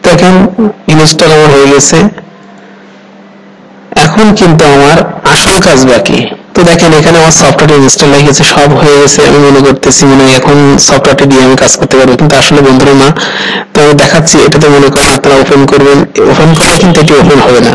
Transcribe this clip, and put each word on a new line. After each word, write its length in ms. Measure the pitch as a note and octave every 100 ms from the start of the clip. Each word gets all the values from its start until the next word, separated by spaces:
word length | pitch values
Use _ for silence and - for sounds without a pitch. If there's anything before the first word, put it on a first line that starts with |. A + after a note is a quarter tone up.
তো 40 | - E3+
এখন 180 | F3+ F#3 F#3+ - G#3+ - -
install 360 | D#3 D#3 D#3 E3 D#3
আমার 120 | D3+ C#3
হয়ে 120 | C#3
গেছে, 240 | C#3+ - D#3+ G3+ - - - - - - - - - - - - - - - - - - - D#3+
এখন 200 | G#3 G#3+ -
কিন্তু 240 | F3+ D#3 D#3 C#3
আমার 220 | C#3+ D#3+ - - C3
আসল 220 | D3 - F#3+ F#3
কাজ 120 | C#3 C3
বাকি। 280 | A#2 G2 - - - -
তো 60 | - F3
দেখেন 220 | E3+ E3 D#3
এখানে 180 | D#3 E3
আমার 140 | E3 D#3
সফটওয়্যার 380 | D3+ C3 D#3 D3
install 260 | C3 - D3
হয়ে 120 | C#3+ C#3+
গেছে, 160 | C3+ D#3
সব 160 | - C#3+ C3+
হয়ে 160 | D3+ C#3+
গেছে। 180 | C#3+ - C#3+
আমি 100 | C#3+ C#3+
মনে 120 | C#3 C#3
করতেছি 360 | C3 - C3 C#3+
মনে 100 | C3+ C3+
হয় 100 | C3
এখন 180 | C3+ C#3+ C#3+ C3+ -
সফটওয়্যারটি 380 | C3+ D3 C3+ C#3
দিয়ে 100 | C3 B2+
আমি 80 | C3
কাজ 80 | B2 -
করতে 160 | - C3
পারবো, 140 | C3 B2
কিন্তু 140 | D3+ C#3+
আসলে 180 | C3 D3 C#3
বন্ধুরা 280 | B2+ C#3 C#3
না। 60 | C3+ D#3 - - - - -
তো 40 | -
আমি 100 | D3 C#3+
দেখাচ্ছি, 340 | C#3 E3 D#3 D#3 C3+
এটাতে 220 | D3+ D3+ C#3+
মনে 120 | C#3
করেন 160 | C3+ C#3+ C3+
আপনারা 180 | C#3+ C3+
open 180 | C3+ C#3+ C3+
করবেন, 260 | C#3 C#3 C#3+ - - -
open 180 | - D#3+ E3
করলে 180 | - -
কিন্তু 140 | F#3+ D#3+
এটি 100 | D3+ D3
open 180 | C#3 C#3+ B2+
হবে 160 | B2
না 60 | A#2